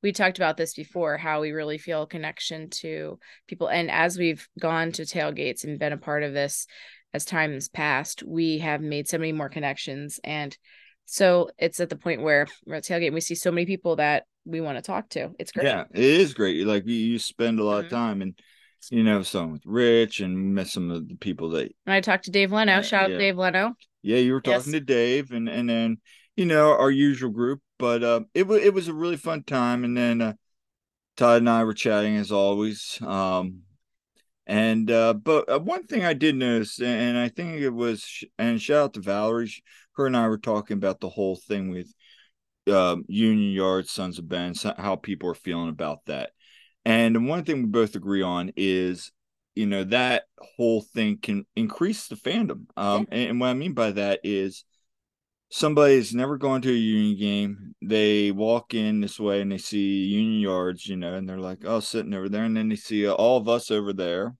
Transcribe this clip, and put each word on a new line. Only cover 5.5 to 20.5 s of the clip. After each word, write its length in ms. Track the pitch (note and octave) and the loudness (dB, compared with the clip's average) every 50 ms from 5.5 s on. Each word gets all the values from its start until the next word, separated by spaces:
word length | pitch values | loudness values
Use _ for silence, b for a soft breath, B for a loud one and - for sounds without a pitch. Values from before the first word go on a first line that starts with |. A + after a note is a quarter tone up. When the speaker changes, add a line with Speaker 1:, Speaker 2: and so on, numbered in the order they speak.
| B2+ - - | -6 -6 -8
Speaker 1:
and 160 | D3+ D3+ D3+ | -10 -6 -4
been 140 | D3+ D3 D3 | -4 -4 -4
a 40 | D3 | -6
part 260 | - - D3 D3 D3 | -6 -4 -4 -2 -2
of 100 | D3 C#3 | -4 -4
this, 340 | C#3+ C#3+ C#3+ C#3+ - - B B B B B B B B B _ | -4 -4 -4 -4 -8 -10 B B B B B B B B B _
as 120 | D3 - | -10 -8
time's 440 | - - E3 D#3 D3+ D3 C3+ C#3 - | -4 -2 0 0 0 -2 -6 -10 -10
passed, 540 | _ - D3+ D3+ C#3+ B2+ C#3+ - - - - | _ -4 -2 0 0 -2 -2 -6 -10 -12 -12
we 360 | - D#3+ E3 E3 D#3+ D#3+ D#3 | -8 -4 -2 -2 0 -2 -2
have 220 | E3 D#3+ D3+ D3+ | -2 -4 -4 -4
made 260 | D3+ D3+ D3 D3 D3 - | -4 -4 -6 -6 -4 -4
so 100 | - E3 | -4 -4
many 140 | D#3+ D#3+ | -2 -4
more 180 | D#3 D#3 D3 C3+ | -4 -4 -6 -6
connections. 680 | - D#3+ D3 C#3 C#3 - - - C3+ C#3 C#3+ D3 - - _ | -8 -6 -6 -6 -6 -6 -10 -10 -10 -10 -12 -12 -14 -12 _
And 320 | D3 D3+ D3+ D3 C#3+ - - b b b b b b b b _ | -8 -8 -8 -8 -10 -12 -16 b b b b b b b b _
so 440 | - - - G3 F#3 F3+ F3 F3 - - _ | -12 0 4 4 6 6 6 2 0 -2 _
it's 220 | E3 E3+ - - | -2 -2 0 -2
at 100 | F3 E3+ | -6 -6
the 60 | D#3+ | -6
point 260 | D3+ _ F3 E3 A#2+ | -8 _ -4 -4 -2
where 260 | C3 D#3 D3+ C#3+ D3 C#3+ - - _ | 0 2 4 4 2 2 -4 -20 _
we're 100 | - - | -12 -12
at 80 | D#3 - | -10 -6
tailgate 240 | - F#3 E3+ E3+ D#3 | -4 -2 0 0 0
and 80 | C#3+ | 0
we 60 | E3 | -2
see 140 | D#3+ - E3+ | -4 -4 -6
so 160 | E3+ - F#3 | -2 -2 0
many 140 | E3+ F3 F3 | 0 0 0
people 300 | F3 G3 F#3 _ F3 E3 | -2 -2 -4 _ -2 0
that 300 | D#3 D3+ D3 D3 C#3 - _ _ _ _ | 2 2 2 2 0 -2 _ _ _ _
we 140 | - D#3+ D#3+ | -10 -8 -6
wanna 200 | E3 D#3 C#3 B2 | -6 -4 -6 -8
talk 280 | - - F#3+ F#3 A3 _ | -8 -6 -6 -6 -6 _
to. 220 | - - B2+ E3 E3+ - | -8 -8 -8 -8 -8 -10
It's 140 | D3+ - - | -12 -8 -4
great. 120 | - E3 | -2 0
Speaker 2:
Yeah, 200 | C3+ A#2+ F#2 D#2 - - | 0 0 0 -4 -6 -2
it 100 | F2+ A#2 | 4 4
is 300 | C3+ D3+ E3+ G3 D#3 C3+ | 6 6 6 4 4 2
great. 320 | - G#2+ F#2+ F2 D#2 F#2+ G#2 | 0 0 0 2 0 0 2
Like, 180 | G#2+ G2+ F#2 | 0 0 0
you, 80 | A2 A#2 | -2 -2
you 260 | A2+ A2 A2+ A#2 A2+ | -2 0 0 -2 -2
spend 400 | - - - _ A#2 A#2 A2+ A2 | -4 -8 -4 _ 0 0 2 2
a 40 | G#2+ | 2
lot 160 | G#2 G#2 G#2 | 2 0 0
of 60 | G#2 | -2
Speaker 1:
Mm-hmm. 100 | E3+ A#2+ | -2 -4
Speaker 2:
time 260 | A#2+ A#2 A2+ G#2 G2 | -2 -2 -2 -2 -4
and, 180 | F#2+ F#2+ F2+ b b b b b b b b b - - | -6 -6 -8 b b b b b b b b b -16 -4
you 120 | B2+ A#2 A2+ | 2 4 4
know, 180 | A2 G#2+ G2+ | 6 4 4
some 320 | F#2+ - - G2 F2 E2 D#2 | 2 -2 -4 -4 -4 -4 -8
with 120 | D2+ _ | -10 _
Rich 540 | - G2+ A#2 B2 A#2+ A#2 A#2 A2+ G#2+ - - | -4 0 2 4 6 6 6 6 4 0 -6
and 340 | G2+ F#2 F2+ F#2 F#2+ G2 | -4 -4 -2 -2 -2 0